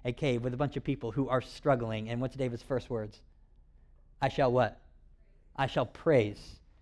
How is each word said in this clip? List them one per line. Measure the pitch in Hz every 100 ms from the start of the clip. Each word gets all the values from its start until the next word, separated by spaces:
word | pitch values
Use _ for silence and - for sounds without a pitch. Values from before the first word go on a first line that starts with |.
| 127
a |
cave | 123 147 120
with | 127
a | 123
bunch | 143 135
of |
people | 151 131 117
who | 110 123
are | 127
struggling. | - - 147 127 113 110 107
And | 120
what's | 127 131
David's | 131 117
first | - 123 -
words? | 117 - - - - - - - - - - - -
"I | 135
shall" | - 131
what? | 123 110 - - - - - - - _ -
"I | 135
shall | 151 120
praise. | - 165 139 104 - - - - _